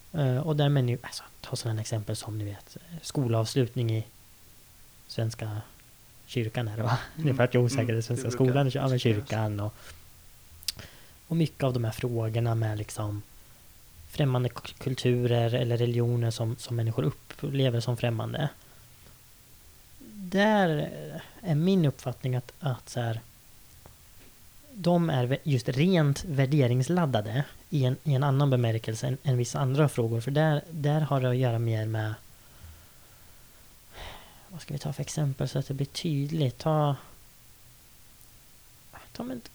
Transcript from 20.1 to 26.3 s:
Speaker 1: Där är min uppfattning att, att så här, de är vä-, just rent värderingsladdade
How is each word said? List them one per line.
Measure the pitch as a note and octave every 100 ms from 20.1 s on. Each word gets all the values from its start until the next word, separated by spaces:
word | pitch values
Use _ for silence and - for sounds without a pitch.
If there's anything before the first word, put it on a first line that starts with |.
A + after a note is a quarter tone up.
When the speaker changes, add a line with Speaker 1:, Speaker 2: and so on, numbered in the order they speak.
Speaker 1:
Där | G#3+ F#3 G3+ G#3 G#3+ F3+ D3+ D#3 D3 D3+ D#3 - -
är | F#3+ D3
min | F3 F#3+ D3+
uppfattning | - - - C3+ B2
att, | - -
att | D3 A#2 -
så | -
här, | A#2 A2+ - - - - - - - - - - - - - - -
de | B3 E3+ F3 E3
är | C3 B2
vä-, | C#3
just | - C3 -
rent | B2 F3 F3+ D3 C#3
värderingsladdade | F#3+